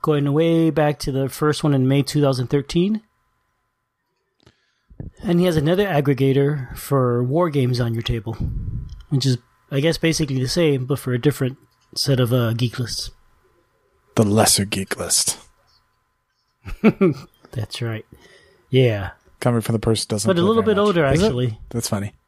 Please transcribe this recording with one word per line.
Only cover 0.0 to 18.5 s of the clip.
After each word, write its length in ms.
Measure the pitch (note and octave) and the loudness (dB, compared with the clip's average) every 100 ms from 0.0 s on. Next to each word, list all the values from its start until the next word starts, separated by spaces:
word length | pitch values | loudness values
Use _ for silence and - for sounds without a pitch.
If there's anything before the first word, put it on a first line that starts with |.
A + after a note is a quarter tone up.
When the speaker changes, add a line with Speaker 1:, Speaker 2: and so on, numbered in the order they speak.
Speaker 1:
going 300 | - D3+ C#3+ | 2 2 2
way 380 | C#3+ E3 E3 E3 | 2 4 4 2
back 260 | D3+ D3 C#3+ | 2 0 0
to 120 | - | -4
the 180 | C3+ C3+ | -2 -4
first 340 | - D3+ C#3+ | -2 -2 0
one 100 | D#3 | 2
in 140 | C#3 B2+ | 2 4
May 140 | C#3 | 2
two 200 | C#3 D3 | 2 2
thousand 260 | C#3+ B2+ A#2+ | 2 0 0
thirteen. 540 | D3 C#3 E3+ F#3 G#3+ _ _ _ _ _ _ _ _ _ _ _ _ _ _ - _ _ _ _ - - _ | -2 0 0 0 -2 _ _ _ _ _ _ _ _ _ _ _ _ _ _ -20 _ _ _ _ -18 -18 _
And 180 | - F3 | -2 2
he 60 | F3+ | 2
has 120 | D#3 | 2
another 280 | C#3+ F#3 G#3 | 2 0 2
aggregator 880 | D3 C#3 C3 C3+ C3+ C#3 D3 B2+ - | 0 0 2 2 2 2 -2 -6 -12
for 480 | - C#3 B2+ A#2+ | -2 0 2 0
war 260 | B2 D3 F3 | 0 0 0
games 300 | C#3+ B2+ B2 | 2 0 0
on 140 | A#2+ | -2
your 80 | A2+ | -2
table, 300 | - A#2 A2 A2 - - - - - - - | -4 -4 -4 -6 -6 -4 -6 -8 -10 -16 -4
which 160 | C#3 C3+ | -2 0
is, 120 | B2 _ _ _ | -2 _ _ _
I 80 | C#3 | -2
guess, 180 | D3+ D#3+ | 0 0
basically 420 | E3 D#3 D3 C3 | 0 0 -2 -2
the 80 | B2+ | -2
same, 380 | F3+ E3 C#3 B2+ | 2 2 2 -2
but 140 | C#3 | -4
for 140 | - | -2
a 80 | B2 | 0
different 360 | D3 C3+ C3 C3+ _ _ _ - | 0 0 -4 -6 _ _ _ -6
set 240 | - C3+ | 0 2
of, 120 | A#2+ | 2
uh, 200 | B2 A#2 | 2 0
geek 260 | A2+ B2 - | 0 -2 -4
lists. 320 | A#2 - - - _ _ _ _ _ _ _ _ _ - | -8 -8 -12 -16 _ _ _ _ _ _ _ _ _ 0
Speaker 2:
The 80 | |
lesser 420 | G#2+ G#2+ A2+ - G2+ | 2 4 4 2 0
geek 320 | F#2+ F#2+ - | -4 -6 -8
list. 400 | F#2 - - - - _ _ _ _ _ _ _ _ _ _ _ - - | -4 -2 -2 -6 -14 _ _ _ _ _ _ _ _ _ _ _ -14 0
Speaker 1:
<laughs> 0 | A3 - F#3+ C3+ - _ - | 0 2 0 0 -10 _ -14
That's 300 | - G#2+ - | -10 -10 -8
right. 240 | A#2 A2 - - - - _ | -8 -8 -14 -20 -20 -20 _